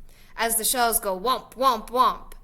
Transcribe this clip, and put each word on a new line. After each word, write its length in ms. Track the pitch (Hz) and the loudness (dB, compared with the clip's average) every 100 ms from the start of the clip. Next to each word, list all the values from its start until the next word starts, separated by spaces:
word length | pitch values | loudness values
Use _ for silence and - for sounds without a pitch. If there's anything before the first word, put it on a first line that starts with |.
| - - - - | -20 -20 -20 -4
As 180 | 226 | -2
the 100 | 226 | 0
shells 360 | 214 254 233 220 | 0 2 2 2
go 180 | 202 185 | -2 -2
womp, 360 | 214 247 - | -2 -2 -6
womp, 340 | - 262 226 - | 0 2 2 -2
womp 460 | 240 233 175 - - | 2 2 2 -10 -18